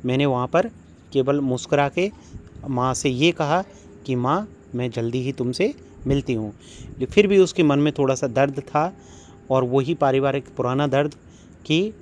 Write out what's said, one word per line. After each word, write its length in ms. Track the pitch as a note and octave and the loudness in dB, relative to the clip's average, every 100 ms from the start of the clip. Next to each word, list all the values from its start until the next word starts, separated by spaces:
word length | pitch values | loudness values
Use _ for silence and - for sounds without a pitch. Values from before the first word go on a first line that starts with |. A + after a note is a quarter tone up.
मैंने 220 | B2+ C3 C#3+ | 0 0 2
वहाँ 200 | B2 B2 | 0 0
पर 200 | E3 A3+ - - - - | 0 -2 -6 -20 -20 -4
केवल 280 | C#3 C3 C#3+ | 0 2 0
मुस्कुरा 480 | C3+ B2+ - C#3+ C#3+ | 0 -4 0 0 0
के 220 | - F#3+ - - - - - - | 0 -4 -6 -20 -20 -20 -16 -8
माँ 260 | B2 C3 | -2 -2
से 140 | B2+ D3 | 0 -2
ये 240 | B2 D#3+ | 2 2
कहा 320 | E3+ D3 E3+ F#3+ - - - - | 2 0 -2 -2 -14 -20 -18 -6
कि 80 | |
"माँ, 340 | B2+ B2 E3 G#3+ - - | -2 0 0 -4 -14 -12
मैं 160 | B2 B2 | -8 -6
जल्दी 300 | A#2 A#2 B2 | -4 -4 -4
ही 120 | B2+ | -6
तुमसे 420 | - B2 B2 G3+ D4 - - - | -4 -6 -2 -4 -4 -18 -12 -2
मिलती 280 | C#3 C3+ | -2 0
हूँ।" 200 | A#2 G#2+ - - - - - B2+ | -4 -6 -12 -20 -20 -18 -10 0
फिर 160 | - G3+ | 2 4
भी 120 | G3 | 6
उसके 240 | F3+ - | 4 4
मन 160 | D#3 C#3 | 2 4
में 140 | D3 | 2
थोड़ा 220 | D3 C3+ | 0 0
सा 120 | C3 C#3 | 0 -2
दर्द 340 | A#2 C#3+ C#3 | 0 0 0
था, 360 | - D3 E3 - - - - - - | -4 -2 -2 -4 -20 -20 -20 -20 -2
और 140 | C3 | 0
वही 300 | B2+ C3+ C3+ | 2 0 0
पारिवारिक 600 | E3 C#3+ C3+ C3+ C#3 - - | 0 2 2 2 -2 -6 -4
पुराना 300 | B2 C3 D3 | -2 0 0
दर्द 280 | C3 D3 - - - - - - | 0 0 -4 -20 -20 -20 -20 0
कि 260 | D#3 G#3 G#3+ | 0 0 -6